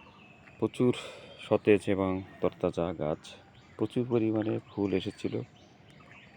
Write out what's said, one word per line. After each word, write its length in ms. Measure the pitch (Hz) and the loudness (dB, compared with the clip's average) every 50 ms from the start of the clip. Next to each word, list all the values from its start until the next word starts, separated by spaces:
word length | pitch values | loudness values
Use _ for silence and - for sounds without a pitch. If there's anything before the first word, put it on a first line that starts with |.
| - - - - - - - - - - - - | -20 -20 -20 -20 -20 -20 -20 -20 -20 -20 -6 -2
প্রচুর 340 | - 110 - - 127 123 - - - - - - - - - - | -2 -2 0 2 2 2 2 0 -4 -12 -14 -16 -18 -20 -18 -14
সতেজ 420 | - - 110 104 - 110 104 95 - | -2 0 0 4 6 6 6 6 4
এবং 360 | - 101 92 95 95 92 92 95 - - - | 2 0 2 2 0 0 -2 -4 -8 -4 -2
তরতাজা 520 | - 90 - - - 90 78 90 85 90 87 | -2 -2 0 0 -2 -2 0 0 -2 -2 -2
গাছ। 280 | 80 76 76 80 - - - - - - - - - - - - | -2 -2 -2 -2 -4 -6 -12 -20 -20 -20 -20 -20 -20 -20 -16 -6
প্রচুর 280 | - 113 110 - 127 120 123 | -4 -4 -2 -2 -2 0 2
পরিমাণে 500 | 123 120 110 110 107 110 107 110 113 113 - | 2 2 2 2 2 0 0 -2 -2 -4 -6
ফুল 260 | - - - 101 98 92 | -6 -4 -2 0 2 2
এসেছিল, 480 | 95 - 104 - - - 98 107 113 123 - - - - - - - - - - - - - - - - - - | 0 0 -4 -6 -6 -6 -4 -4 -6 -6 -8 -14 -20 -20 -20 -20 -20 -20 -20 -20 -20 -20 -20 -20 -20 -20 -20 -18